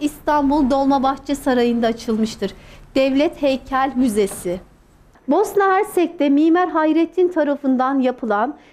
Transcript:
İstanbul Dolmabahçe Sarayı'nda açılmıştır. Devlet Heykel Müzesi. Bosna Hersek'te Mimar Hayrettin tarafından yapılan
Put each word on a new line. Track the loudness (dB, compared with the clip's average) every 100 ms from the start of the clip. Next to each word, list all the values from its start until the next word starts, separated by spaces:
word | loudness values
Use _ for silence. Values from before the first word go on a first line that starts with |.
İstanbul | -6 -6 -2 0 2 2 2
Dolmabahçe | 2 2 2 0 -2 -6
Sarayı'nda | -4 0 2 2 0 -2
açılmıştır. | -2 -4 -2 -2 -4 -8 -8 -20 -20 -6
Devlet | 0 2 2 0 0
Heykel | -2 -2 -4 -2 -2 0
Müzesi. | 0 0 -2 -4 -8 -8 -10 _ _ _ _ _ -2
Bosna | 0 0 0 2
Hersek'te | 2 0 -2 -2 0 2
Mimar | 2 4 2 0
Hayrettin | 0 0 2 0 0 0
tarafından | 0 -2 -2 0 0 0 0
yapılan | -2 -2 -2 -2 -2 -6 -18